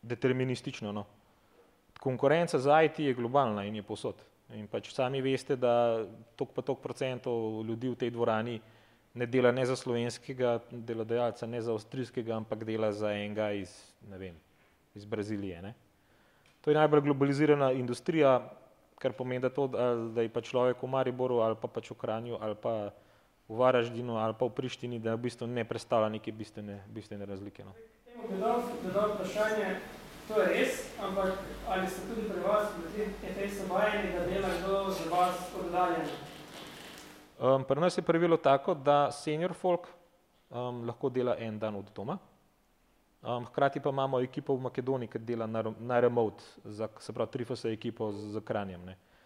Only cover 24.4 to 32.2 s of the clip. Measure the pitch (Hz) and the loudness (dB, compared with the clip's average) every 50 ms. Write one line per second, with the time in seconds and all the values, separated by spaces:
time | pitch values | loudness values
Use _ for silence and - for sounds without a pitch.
24.4 | 123 120 113 - 131 123 - - - 120 120 117 110 113 113 113 120 123 117 - | -2 -2 -2 -4 -6 -6 -6 -8 -8 -8 -6 -4 -2 -2 -2 0 -2 -4 -4 -4
25.4 | 120 117 123 120 113 113 120 113 - - 127 113 110 107 107 107 - 110 107 110 | -8 -4 -2 -4 -2 -2 -4 -8 -2 0 2 2 2 2 -2 -4 -8 -10 -10 -10
26.4 | 107 - - - 104 104 101 101 101 104 110 110 101 - 110 101 101 98 101 95 | -12 -12 -12 -14 -12 -12 -12 -14 -14 -14 -14 -14 -12 -12 -12 -12 -10 -10 -10 -10
27.4 | 98 101 - - 98 98 98 - - - _ _ _ - 240 240 - 220 190 190 | -10 -12 -14 -16 -18 -18 -18 -20 -20 -20 _ _ _ -20 -16 -12 -10 -8 -6 -2
28.4 | 220 233 240 240 - - - - - 185 180 202 214 214 208 202 185 185 - 208 | 0 0 0 0 -2 -4 -8 -6 -6 -2 0 2 2 2 0 -2 -4 -4 0 2
29.4 | 214 220 214 214 196 185 190 190 - - - - - - - - - - 214 214 | 2 2 2 0 0 -2 -4 -6 -8 -12 -16 -16 -16 -16 -16 -16 -8 0 2 4
30.4 | 185 175 165 185 - - - - - - - - 196 190 190 190 190 190 190 - | 4 4 4 4 2 2 0 -4 -8 -10 -10 -8 -6 -2 0 0 0 0 0 -2
31.4 | - - - - - - 190 185 185 185 - - - - 233 214 | -6 -8 -10 -10 -4 -2 -2 0 0 -2 -4 -6 -8 -6 -6 -4